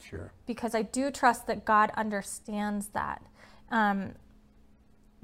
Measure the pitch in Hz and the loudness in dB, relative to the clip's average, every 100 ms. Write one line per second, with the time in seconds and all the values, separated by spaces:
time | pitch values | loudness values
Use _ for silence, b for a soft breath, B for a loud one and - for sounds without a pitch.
0 | - 196 95 - - 226 226 220 214 254 | -14 -12 -12 -12 -10 -6 -2 -2 0 0
1 | 277 277 254 233 - 214 - 214 214 - | 0 4 4 4 0 -2 4 6 4 2
2 | 220 202 - - - 208 208 208 202 - | -4 -4 -6 -12 -8 -4 -2 -4 -4 -4
3 | - - - B B B B 233 208 196 | -4 -6 -12 B B B B 2 2 2
4 | 190 - - - - _ - - _ - | -4 -12 -20 -20 -20 _ -20 -20 _ -20
5 | - - | -20 -20